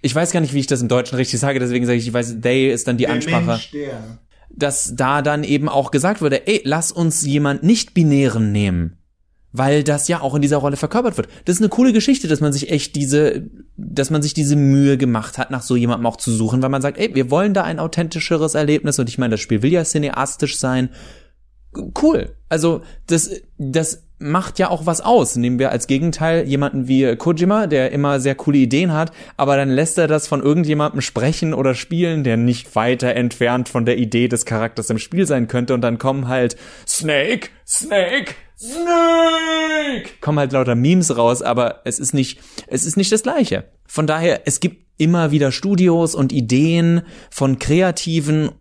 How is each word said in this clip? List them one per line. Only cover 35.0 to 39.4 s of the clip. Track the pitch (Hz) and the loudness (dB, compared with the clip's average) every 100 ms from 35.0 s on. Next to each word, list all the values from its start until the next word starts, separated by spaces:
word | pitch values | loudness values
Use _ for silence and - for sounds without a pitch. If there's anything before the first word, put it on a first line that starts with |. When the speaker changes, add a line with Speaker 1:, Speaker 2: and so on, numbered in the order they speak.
| - 170 | -2 -2
Speaker 1:
sein | 185 135 117 | 0 0 0
könnte. | 123 123 | -2 0
Und | 123 | 0
dann | 117 113 | 0 0
kommen | 135 139 123 | -2 -2 -2
halt | 127 120 - - - - | 0 -2 -4 -18 -16 -6
Snake, | - 156 147 160 247 - _ - | -4 0 0 0 -4 -8 _ -6
Snake, | - 311 202 180 277 - - - - | -6 0 0 0 -2 -6 -14 -20 -18
Snake! | 233 302 339 339 330 330 330 320 | -12 -6 0 2 4 4 2 2